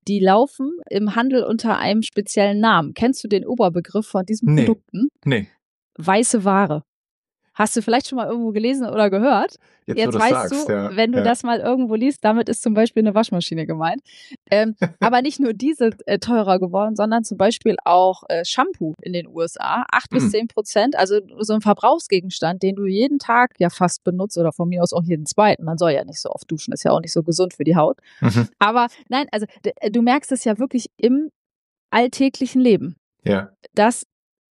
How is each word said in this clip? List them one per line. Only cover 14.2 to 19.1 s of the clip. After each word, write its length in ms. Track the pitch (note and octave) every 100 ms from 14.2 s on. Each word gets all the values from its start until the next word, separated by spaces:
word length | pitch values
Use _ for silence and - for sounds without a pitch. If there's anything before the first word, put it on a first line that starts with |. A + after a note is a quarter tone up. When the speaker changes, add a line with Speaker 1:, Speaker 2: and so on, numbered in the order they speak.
| - C#4 -
Speaker 1:
Ähm, 280 | G3+ A3 G#3+
Speaker 2:
<laughs> 220 | F3 -
Speaker 1:
aber 200 | A3 B3
nicht 200 | C4+ C4+
nur 100 | A#3+
diese, 360 | G#3 C4+ D#4+ A3+ G3+ -
äh, 120 | G3
teurer 420 | A3 A#3+ G3 F#3
geworden, 360 | F#3 F#3+ G#3+ G#3+
sondern 300 | G#3+ A#3 A3
zum 120 | G3
Beispiel 380 | G3 - A3+ F#3
auch, 400 | - F3+ F#3 F#3 -
äh, 160 | E3 F3
Shampoo 480 | - F4 - D#3+ D#3
in 100 | -